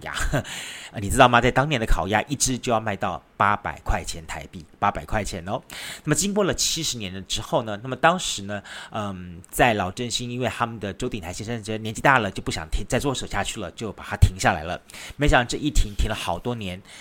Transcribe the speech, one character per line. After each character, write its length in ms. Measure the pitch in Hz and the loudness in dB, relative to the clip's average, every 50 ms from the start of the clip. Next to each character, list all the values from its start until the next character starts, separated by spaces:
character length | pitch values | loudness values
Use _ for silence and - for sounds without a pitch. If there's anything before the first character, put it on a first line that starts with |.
鸭。 100 | - - 71 - - - 151 127 - - | -10 -10 -6 -4 -2 0 0 -2 -2 -4
<laughs> 400 | - - - - - - - - | -10 -10 -10 -12 -12 -14 -16 -10
呃， 80 | - 107 | -8 -6
你 100 | 98 98 | -4 0
知 80 | 95 | 6
道 120 | 127 127 123 | 8 8 10
吗？ 120 | 120 117 | 10 6
在 120 | 120 123 | 6 6
当 160 | - 127 139 156 | 4 4 2 2
年 120 | 147 113 | 2 0
的 60 | 113 | 4
烤 220 | - - - 85 95 | 2 2 2 4 2
鸭， 120 | 107 107 | 2 2
一 120 | - - 139 | 2 0 -2
只 240 | - - 131 127 110 | 0 0 0 0 -2
就 140 | - 127 | 0 0
要 80 | 113 110 | 0 2
卖 160 | 113 110 98 | 2 -2 -4
到 260 | 92 107 95 85 - - _ _ | -2 -2 -4 -4 -6 -10 _ _
八 180 | - 107 101 104 | 2 4 4 4
百 260 | - - 85 76 - - | 2 -2 -6 -8 -8 -2
块 180 | - - 90 | -2 -2 -2
钱 240 | 80 - - 85 80 | -2 -6 -10 -10 -10
台 180 | - - - - - | -10 -12 -12 -12 -12
币， 140 | - 90 76 - - - | -14 -16 -16 -16 -6 0
八 100 | - 101 | 0 0
百 140 | - 82 73 | 0 0 -6
块 180 | - 107 107 | -2 -2 -2
钱 180 | 98 - 104 90 85 | -2 -2 -6 -8 -6
哦。 160 | 95 113 135 - - - - - - - - | -6 -6 -6 -6 -10 -14 -12 -12 -12 -12 -8
那 80 | - 151 | 0 0
么 60 | 147 | 2
经 180 | - 185 202 196 | 2 2 2 2
过 80 | 208 | 2
了 100 | 196 160 | 2 2
七 300 | 120 - - - - 165 | 2 0 0 -2 -2 -2
十 160 | 151 - 123 117 | -2 -4 -4 -4
年 160 | 104 90 92 | -6 -8 -8
了 80 | 95 | -10
之 180 | 92 - - 110 | -8 -6 -6 -6
后 220 | 107 - 170 139 | -4 0 0 0
呢， 160 | 110 110 101 101 | 0 0 -6 -6
那 80 | 117 131 | -6 -8
么 60 | 127 | -4
当 240 | 127 - 160 180 180 | 4 4 4 4 4
时 240 | - - - 101 | -2 -4 -6 -6
呢， 180 | 98 101 104 101 - - - - - - | -6 -6 -8 -8 -8 -10 -14 -14 -14 -10
嗯， 500 | 117 113 104 101 95 90 90 90 85 85 - - | -8 -6 -6 -6 -6 -8 -10 -12 -14 -14 -16 -10
在 240 | - - 139 123 110 | 4 4 6 6 6
老 140 | 104 90 92 | 4 0 -2
振 220 | - - 120 117 | -2 -6 -6 -4
兴， 180 | - - 123 120 | -4 -4 -4 -4
因 120 | 120 123 | -4 -2
为 80 | 127 110 | -2 -2
他 180 | - - 120 | 0 -2 -4
们 140 | 113 117 107 | -4 -4 -6
的 120 | 107 98 | -6 -8
周 160 | 92 - 127 123 | -6 -4 -6 -6
鼎 140 | - 104 | -6 -6
台 100 | 80 87 | -8 -8
先 140 | 92 - 104 | -8 -8 -6
生 160 | 110 120 113 | -6 -6 -6
觉 80 | 101 110 | -6 -6
得 80 | 110 110 | -6 -6
年 160 | 110 110 110 | -6 -6 -6
纪 80 | - | 2
大 160 | - 147 135 123 | 4 6 6 6
了， 100 | 104 95 | 4 2
就 140 | - - | -4 -4
不 80 | - 127 | -6 -4
想 160 | - 87 80 - | -4 -4 -6 -4
停， 120 | - - 101 - | -4 -4 -2 0
再 100 | 131 117 | -2 0
做 160 | - 143 123 | 0 0 -2
手 100 | - 101 - | -2 -6 -6
下 160 | - 101 92 | -4 -4 -4
去 160 | - - 110 | -4 -4 -6
了， 100 | 95 80 | -8 -8
就 220 | - - 117 101 | -8 -8 -8 -8
把 100 | - - | -8 -10
它 140 | - - 104 | -8 -6 4
停 160 | - - 95 95 | 4 4 4 4
下 160 | 95 - 117 | 4 2 2
来 120 | 98 78 76 | 2 2 -2
了。 160 | 87 82 - - - - - - - - | -6 -6 -8 -8 -14 -18 -16 -16 -14 -4
没 120 | - 143 147 | 2 4 6
想 120 | 147 127 | 6 6
到 80 | 123 - | 4 4
这 80 | - | -2
一 140 | - 139 147 | -2 -2 4
停， 240 | - - - 104 101 | 6 6 4 4 2
停 120 | - - 104 | 0 0 0
了 60 | 107 | 0
好 240 | - - 95 85 87 | -2 -2 -4 -4 -2
多 160 | - 120 120 | -2 -4 -4
年。 260 | 113 101 90 90 98 - - - - | -4 -4 -6 -6 -8 -10 -18 -20 -18